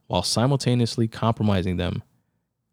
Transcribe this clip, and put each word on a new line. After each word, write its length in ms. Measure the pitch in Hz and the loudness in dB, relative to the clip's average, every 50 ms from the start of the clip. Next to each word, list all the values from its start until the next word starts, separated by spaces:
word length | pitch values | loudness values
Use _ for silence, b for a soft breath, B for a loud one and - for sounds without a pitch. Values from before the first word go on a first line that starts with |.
| _ | _
while 160 | - - 90 | -2 -2 0
simultaneously 840 | - - - 110 117 135 139 131 - 123 123 123 120 110 - - 113 | 0 0 0 2 2 2 2 0 0 0 2 2 0 0 0 -2 -2
compromising 720 | 110 - - 110 113 117 - 107 104 101 92 87 95 90 | -2 -2 -2 0 0 0 2 2 2 2 2 0 0 -2
them 260 | 87 87 90 - - - _ _ _ _ _ _ _ _ _ _ _ _ _ | -2 -2 -2 -4 -6 -8 _ _ _ _ _ _ _ _ _ _ _ _ _